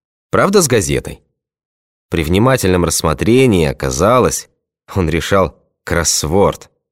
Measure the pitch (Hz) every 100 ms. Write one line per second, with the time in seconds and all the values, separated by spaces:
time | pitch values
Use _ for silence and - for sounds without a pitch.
0 | _ _ _ 98 160 202 156 117 76 67
1 | - - _ _ _ _ _ _ _ _
2 | _ 82 76 92 123 131 95 90 82 -
3 | 82 76 85 123 131 95 76 64 69 64
4 | 98 127 90 - - _ _ _ - 98
5 | 82 80 - 98 90 - _ _ - 85
6 | 80 - 73 92 87 - - _ _